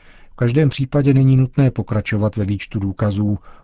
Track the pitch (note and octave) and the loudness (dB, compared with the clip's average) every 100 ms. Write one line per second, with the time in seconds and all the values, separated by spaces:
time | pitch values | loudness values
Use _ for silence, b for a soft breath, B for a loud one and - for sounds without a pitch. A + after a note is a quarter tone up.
0 | b b b - A#2+ C3+ C#3+ - C3+ C3+ | b b b -4 0 2 0 0 -2 0
1 | C3+ C3+ C3+ C3 B2+ - C3 - - G#2+ | 2 4 4 4 2 2 0 0 -4 -4
2 | - G#2+ G#2 A2 G2 G2+ - A2 G2 F#2 | -2 -2 -2 -2 -4 -4 -6 -6 -6 -2
3 | G#2 G2+ G#2 G2+ B B | -2 0 -2 -4 B B